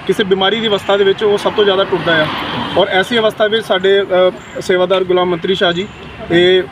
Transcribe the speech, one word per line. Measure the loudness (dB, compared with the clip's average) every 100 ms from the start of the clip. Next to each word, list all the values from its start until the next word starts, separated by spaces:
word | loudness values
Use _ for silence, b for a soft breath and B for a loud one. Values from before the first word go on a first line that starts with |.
| -4
ਕਿਸੇ | -2
ਬਿਮਾਰੀ | 0 0 0 0
ਦੀ | -2
ਅਵਸਥਾ | -2 0 2
ਦੇ |
ਵਿੱਚ | 2 2
ਉਹ | 0 0
ਸਭ | 0
ਤੋਂ | 0
ਜ਼ਿਆਦਾ | 2 2
ਟੁੱਟਦਾ | 0 -2 0 0
ਆ। | 0 -4 -8 -8 -4 -2
ਔਰ | 0
ਐਸੀ | 0 0 0
ਅਵਸਥਾ | 0 0 0
ਵਿੱਚ | 0 0
ਸਾਡੇ, | 0 2 2
ਅ, | 2 2 2 0 -10 -8
ਸੇਵਾਦਾਰ | -2 0 2 0
ਗੁਲਾਮ | 0 0 0
ਮੰਤਰੀ | -2 -2
ਸ਼ਾਹ | 0 0
ਜੀ | 0 -6 -10 -18 -12 -2
ਇਹ | 2 4 4 0